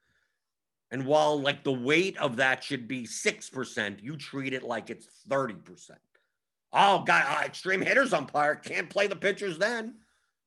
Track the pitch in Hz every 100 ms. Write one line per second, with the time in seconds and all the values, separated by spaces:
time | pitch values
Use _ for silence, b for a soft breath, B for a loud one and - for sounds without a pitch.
0 | _ _ _ _ _ _ _ _ - 127
1 | 131 151 151 151 139 139 147 131 120 160
2 | 190 180 151 117 131 127 - 135 113 131
3 | 110 - 214 208 - 131 117 - 104 98
4 | 110 156 - 135 131 127 127 113 101 113
5 | - - - 139 127 90 - 90 - -
6 | _ _ _ _ _ _ _ 135 202 180
7 | 135 170 147 151 143 - 185 190 190 220
8 | 262 165 135 147 147 147 - 175 165 202
9 | 202 185 185 202 202 160 208 233 220 -
10 | b b b b